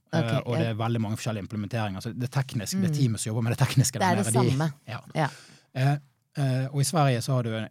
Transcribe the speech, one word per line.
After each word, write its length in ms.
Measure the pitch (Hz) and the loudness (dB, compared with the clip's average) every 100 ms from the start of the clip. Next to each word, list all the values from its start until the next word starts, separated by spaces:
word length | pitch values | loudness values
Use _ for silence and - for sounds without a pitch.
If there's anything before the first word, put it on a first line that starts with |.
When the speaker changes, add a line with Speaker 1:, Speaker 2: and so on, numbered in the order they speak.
| _ | _
Speaker 1:
da. 80 | 120 | -2
Eh, 180 | 113 113 | 0 -2
Speaker 2:
ok, 80 | 123 | -2
Speaker 1:
og 100 | 113 | -2
det 80 | 113 | 0
Speaker 2:
ja. 40 | |
Speaker 1:
er 40 | 107 | 0
veldig 260 | 113 117 | -2 0
mange 160 | 107 110 | -2 -4
forskjellige 280 | - 110 95 | -4 -4 -4
implementeringer. 540 | 107 101 117 107 95 | -6 -4 -4 -4 -4
Så 160 | 117 113 | -8 -6
det 140 | 123 | -4
tekniske, 500 | - 131 117 95 190 | -2 -2 -4 -4 -2
det 100 | 185 | 0
Speaker 2:
Mm. 60 | 151 | 2
Speaker 1:
teamet 220 | 131 107 | 0 0
som 140 | - | -2
jobber 100 | 110 | -2
med 140 | 117 117 | 0 2
det 100 | 127 | 4
tekniske 320 | - 117 - | 4 2 2
Speaker 2:
Det 20 | |
er 140 | 104 110 | 2 2
Speaker 1:
der 80 | |
Speaker 2:
det 100 | 101 | 2
Speaker 1:
nede, 100 | 120 123 | 4 4
de 60 | 131 | 2
Speaker 2:
samme. 160 | 160 139 - | 0 -4 -10
Speaker 1:
Ja. 120 | 117 - 160 | -12 -8 -2
Speaker 2:
Ja. 120 | 147 - - - _ - | -2 -4 -16 -20 _ 0
Speaker 1:
Eh, 220 | 131 147 - _ _ - | 2 2 -4 _ _ -2
eh, 280 | 139 131 131 | 0 0 -2
og 120 | 143 | 0
i 40 | |
Sverige 340 | 135 175 143 120 | 0 4 4 2
så 120 | 110 | 0
har 100 | 127 | 0
du 100 | 117 | 0
en, 140 | 110 110 | -4 -4